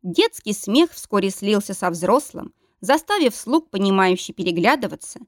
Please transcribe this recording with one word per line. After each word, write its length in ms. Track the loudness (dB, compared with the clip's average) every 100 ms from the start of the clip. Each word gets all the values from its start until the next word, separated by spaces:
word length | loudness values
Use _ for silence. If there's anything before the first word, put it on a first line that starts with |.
Детский 500 | -4 0 0 -2 -8
смех 380 | -8 0 2 2
вскоре 380 | 0 -4 0 0
слился 440 | -2 -2 -2 -2
со 160 | -4 -4
взрослым, 640 | -2 2 2 0 -14 -14 _ _ _
заставив 560 | 0 0 2 2 2 0
слуг, 340 | 0 0 0
понимающе 640 | -2 2 4 4 2 -4
переглядываться 880 | -6 -4 0 2 2 -2 -8 -16 -20